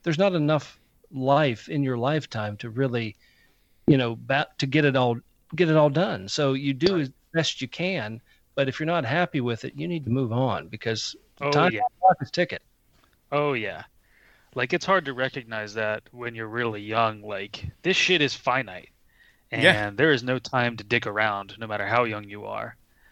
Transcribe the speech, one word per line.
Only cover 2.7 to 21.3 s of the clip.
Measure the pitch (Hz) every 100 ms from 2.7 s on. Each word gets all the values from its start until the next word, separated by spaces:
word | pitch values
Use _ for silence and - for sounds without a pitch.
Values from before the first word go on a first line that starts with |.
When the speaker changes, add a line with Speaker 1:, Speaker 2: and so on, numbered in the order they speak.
Speaker 1:
really, | 110 135 120 113 - _ _ _ _ _ _ -
you | 139
know, | 120 117
ba-, | 120 139 151 -
to | 139
get | 147
it | 147 131
all, | 123 120 - _ _
get | 156 170
it | 156
all | 151
done. | 143 202 113 95
So | - 143
you | 135 139
do | 135 165
Speaker 2:
Right. | 185
Speaker 1:
as | 135 - _
best | 165 - -
you | 127
can, | - 175 185 107 113 - _ _
but | - 135
if | -
you're | 156
not | 170
happy | 123 151 175 147
with | 120 113
it, | - 139
you | 165
need | 170
to | 127
move | 127 123
on | 117 131 98 -
because | 110 120 110 - - _ _
the | 139
Speaker 2:
Oh, |
Speaker 1:
time | 147 175
Speaker 2:
yeah. | 104 107 -
Speaker 1:
clock | 185 180
is | -
ticking. | - 175 - - _ _ _ _ _ _
Speaker 2:
Oh, | 143 147
yeah. | 127 104 82 - _ _ _ _ _ _
Like, | - 123
it's | 175 -
hard | 190 143
to |
recognize | 127 131 143 113 113 107
that | 104 107 107 -
when | 123 120
you're | 113 110
really | 113 117 107
young. | 104 110 113 107
Like, | 104 98 101 - - -
this | 165 185
shit | - 180
is | 143
finite, | - - 127 110 90 - _ _ _ _ _ _
Speaker 3:
Yeah. | 113 156 160 104
Speaker 2:
and | 101
there | 156
is | 135
no | 127 127
time | - 131 120 117
to |
dick | 104 120 113
around, | 104 107